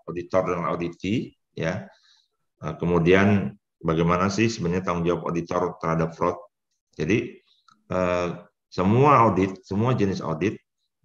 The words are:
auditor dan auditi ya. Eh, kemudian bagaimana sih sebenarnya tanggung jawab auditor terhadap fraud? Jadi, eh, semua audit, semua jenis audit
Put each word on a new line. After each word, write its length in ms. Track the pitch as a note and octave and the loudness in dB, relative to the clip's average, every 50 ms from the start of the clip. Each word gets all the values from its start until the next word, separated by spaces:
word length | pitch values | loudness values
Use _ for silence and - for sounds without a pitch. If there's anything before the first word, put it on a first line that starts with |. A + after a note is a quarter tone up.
| _ | _
auditor 460 | - E2 F2 F2 - - F#2 E2+ E2+ F2+ | -12 -12 -12 -10 -2 -2 -2 0 0 -4
dan 160 | F2 E2+ D2 | -4 -4 -4
auditi 640 | F2 E2+ E2+ E2+ - - - F#2 G#2+ C#3 - - - _ _ _ _ | -4 -4 -6 -8 -8 -8 -6 -4 -4 -4 -4 -8 -12 _ _ _ _
ya. 320 | D#2+ D#2+ D#2+ E2+ G#2+ - - - _ _ _ _ _ _ _ _ _ _ _ _ _ | -6 -4 -4 -4 -6 -8 -12 -18 _ _ _ _ _ _ _ _ _ _ _ _ _
Eh, 140 | - D#2 D#2 - | -12 -12 -8 -4
kemudian 800 | E2 E2+ F2 F2 E2 F2 F#2 F#2+ G2+ G#2 G#2 G2 - - - - _ _ _ _ - | -2 0 0 2 4 4 6 6 6 4 4 2 0 -2 -8 -12 _ _ _ _ -4
bagaimana 480 | D#2+ D#2+ D#2+ E2+ E2+ F2 F2+ F#2 G2+ | -2 0 2 2 2 2 2 2 0
sih 160 | G2 G2+ A2+ A2+ A2+ | 0 0 0 0 0
sebenarnya 320 | - F2 E2+ F2 F#2+ F2+ | -2 -4 -2 -2 -2 -2
tanggung 220 | F#2 F2 F2 E2 F2 | -2 -4 -2 0 -2
jawab 180 | F2 E2 - | -2 -2 -2
auditor 540 | - E2+ E2+ E2+ - F2+ F2 F2+ F2 E2 - - | -4 -4 -4 -4 -4 -2 -2 -2 -2 -4 -6 -4
terhadap 320 | E2 E2 E2 E2 E2 - | -2 -2 0 -2 -2 -2
fraud? 240 | - F2 F2 F2 - - - _ _ _ _ _ _ _ _ _ | -2 -2 -2 -2 -4 -10 -20 _ _ _ _ _ _ _ _ _
Jadi, 460 | - D#2 D#2+ G#2 B2 - - - - _ _ _ _ _ _ _ _ _ _ | -8 -2 0 0 0 -2 -4 -10 -18 _ _ _ _ _ _ _ _ _ _
eh, 380 | F2+ F#2 F2+ F2+ F2+ F2+ F2 F2 E2+ E2+ - - _ _ _ _ | -4 -2 0 0 0 0 -2 -4 -6 -8 -12 -20 _ _ _ _
semua 560 | - - F#2 G2 A2 B2 C#3 D3 C#3 A#2+ A#2 | -6 -2 0 2 4 4 6 6 6 6 6
audit, 400 | A2 F2+ F#2 F#2+ F#2+ F#2+ - - | 4 4 2 0 0 -2 -8 -10
semua 320 | - F#2+ G2+ A2+ B2+ C3 | -6 -4 -2 0 0 2
jenis 240 | G2+ G2+ G2 F2+ - | 0 0 0 -2 -4
audit 400 | B1+ D2 D#2+ D2+ F2 G#2 - - - _ _ _ _ _ _ _ _ | -6 -6 -6 -2 -2 -4 -4 -6 -12 _ _ _ _ _ _ _ _